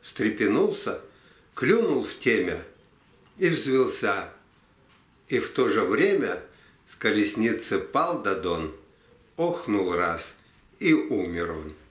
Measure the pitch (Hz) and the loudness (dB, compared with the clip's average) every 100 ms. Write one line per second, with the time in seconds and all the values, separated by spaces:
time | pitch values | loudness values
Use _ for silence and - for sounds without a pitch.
0 | - - 110 107 110 117 208 - - 90 | -16 -2 -2 2 2 4 2 0 -6 -8
1 | - - - - _ - 123 226 202 135 | -12 -20 -20 -20 _ -4 2 4 4 0
2 | 104 - - 110 90 80 - - _ _ | -2 -2 2 2 0 -4 -10 -20 _ _
3 | _ _ _ - 185 165 143 131 123 - | _ _ _ 0 0 2 2 2 2 0
4 | 113 98 90 - _ _ _ _ _ - | -2 -2 -6 -16 _ _ _ _ _ -20
5 | _ _ _ 127 - - 120 107 90 107 | _ _ _ -2 -2 0 2 2 2 2
6 | 190 190 110 92 - - - _ - - | 4 2 0 -4 -10 -20 -20 _ -20 -4
7 | 113 104 104 - 113 101 - 95 - 139 | -2 2 0 2 0 0 -2 -4 -2 -2
8 | 170 175 101 95 90 82 80 78 - _ | 0 -2 -2 -2 -2 -2 -4 -10 -20 _
9 | _ - _ - 175 170 - 104 90 87 | _ -20 _ -2 -2 -2 0 0 2 0
10 | 87 82 - - _ _ _ _ 185 156 | 0 -2 -8 -14 _ _ _ _ 2 2
11 | - 110 87 85 85 80 78 78 - | 2 -2 -2 -4 -4 -6 -10 -16 -20